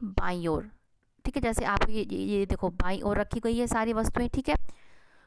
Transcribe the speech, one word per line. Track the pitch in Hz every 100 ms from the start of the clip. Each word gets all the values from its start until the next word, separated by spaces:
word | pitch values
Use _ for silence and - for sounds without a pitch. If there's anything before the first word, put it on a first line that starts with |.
बाईं | 220 190 180 180 170
ओर, | 156 214 - _ _ _ _ -
ठीक | 277
है। |
जैसे | 247 220 -
आप | 202 214
ये, | 214
ये, | - -
ये | 190 202 196
देखो | 190 185
बाईं | 180 180 196
ओर | 208 202
रखी | 208 240
गई | 226 233
है | 240
सारी | 233 220
वस्तुएं, | 220 220 - 240
ठीक | - 262
है। | 294 - - - - - -